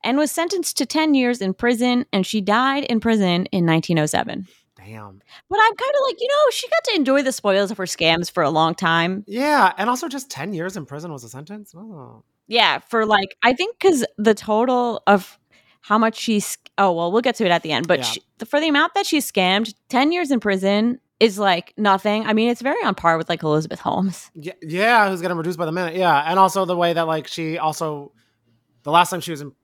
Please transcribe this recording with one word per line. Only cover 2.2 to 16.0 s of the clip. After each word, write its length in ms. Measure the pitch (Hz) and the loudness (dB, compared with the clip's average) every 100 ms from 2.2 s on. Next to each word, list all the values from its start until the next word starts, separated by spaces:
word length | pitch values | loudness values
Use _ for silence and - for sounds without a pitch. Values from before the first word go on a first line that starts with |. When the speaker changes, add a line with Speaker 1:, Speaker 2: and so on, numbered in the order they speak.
Speaker 1:
she 160 | 185 214 | 0 -2
died 440 | 190 214 262 269 | 0 2 2 -2
in 160 | 277 226 | -2 0
prison 460 | 233 220 185 175 185 | 2 2 2 0 0
in 200 | 196 170 | 0 2
nineteen 320 | 165 - 165 | 2 2 0
oh 80 | 151 | 2
seven. 400 | - - - 185 _ _ _ | 0 -2 -8 -12 _ _ _
Speaker 2:
Damn. 440 | 101 110 104 98 _ - _ | -20 -18 -18 -20 _ -20 _
Speaker 1:
But 80 | 403 | 2
I'm 140 | 440 | 2
kinda 240 | 415 523 571 539 | 0 -2 0 0
like, 140 | 349 | -2
you 80 | 466 | -2
know, 220 | 571 587 | 2 2
she 160 | 466 494 | 0 -2
got 160 | 659 | -2
to 100 | 640 | 0
enjoy 280 | 403 262 269 | 0 2 2
the 80 | 262 | 0
spoils 400 | 247 208 196 196 | -2 0 0 0
of 40 | 196 | -4
her 80 | 180 | -8
scams 440 | - 165 165 170 | 0 2 2 0
for 140 | - | -2
a 60 | 147 | 0
long 220 | 156 165 175 | 2 0 0
time. 480 | 170 165 170 190 202 | 0 2 0 -4 -8
Speaker 2:
Yeah, 460 | 214 294 294 185 - | -4 0 4 2 2
and 120 | 214 | -4
also 160 | 247 330 | -2 -6
just 220 | 269 - | -10 -12
ten 240 | 131 165 | -10 -8
years 220 | 185 175 190 | -6 -8 -8
in 100 | 135 | -12
prison 240 | 143 170 | -12 -12
was 120 | 143 | -14
a 40 | 117 | -14
sentence? 460 | 127 156 208 208 165 | -18 -16 -18 -18 -20
Oh. 460 | 220 175 120 113 _ _ _ | -20 -18 -18 -20 _ _ _
Speaker 1:
Yeah, 320 | 226 196 143 | 2 2 0
for, 260 | _ 233 | _ -2
like, 320 | 214 208 196 - | 2 2 0 0
I 100 | 233 | 0
think 240 | 247 381 - | 0 -4 2
'cause 240 | 381 294 233 - | 2 2 -2 0
the 160 | 214 | 0
total 680 | 208 - 214 254 247 240 220 - | 0 0 0 2 0 -2 -2 2
of 320 | 202 185 - _ _ _ _ | 2 2 -20 _ _ _ _
how 180 | - | -2
much 180 | 214 | 0